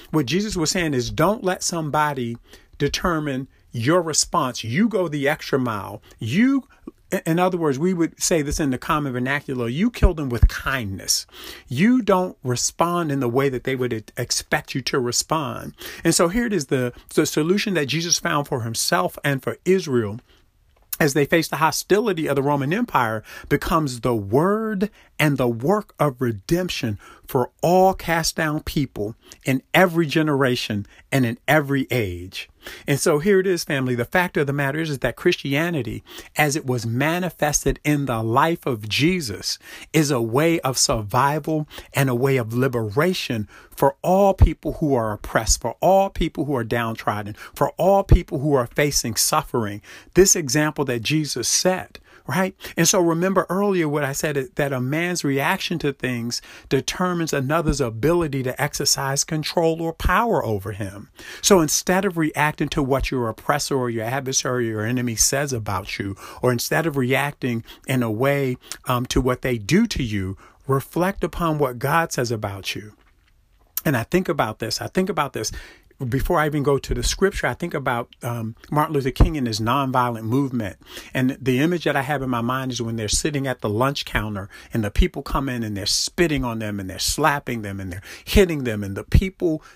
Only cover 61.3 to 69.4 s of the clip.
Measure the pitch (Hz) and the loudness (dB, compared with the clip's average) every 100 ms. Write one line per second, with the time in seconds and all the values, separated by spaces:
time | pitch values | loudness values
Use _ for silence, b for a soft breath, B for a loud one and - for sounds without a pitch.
61.3 | B - 190 151 - - 185 196 165 151 | B 6 6 6 0 2 2 0 0 -2
62.3 | - 151 - 151 165 131 135 - 135 113 | 0 -2 0 -2 0 0 0 0 -2 -4
63.3 | - - 147 - 139 123 113 110 135 135 | -4 -2 -2 0 -2 -2 -4 -4 -4 -2
64.3 | 127 135 123 117 110 110 123 120 107 - | -2 -2 -2 -2 -2 -2 0 -2 0 0
65.3 | 139 147 120 104 95 101 - 101 95 B | 0 -2 -4 -4 -6 -6 -6 -6 -8 B
66.3 | B 127 120 - 156 160 139 127 131 143 | B 0 0 0 0 0 -2 0 0 -2
67.3 | - 131 117 B B - 131 117 107 135 | -4 -4 -4 B B -4 -2 0 0 0
68.3 | 143 131 123 B B - 123 127 143 127 | 0 -2 -4 B B -4 -2 0 0 0
69.3 | 123 | -2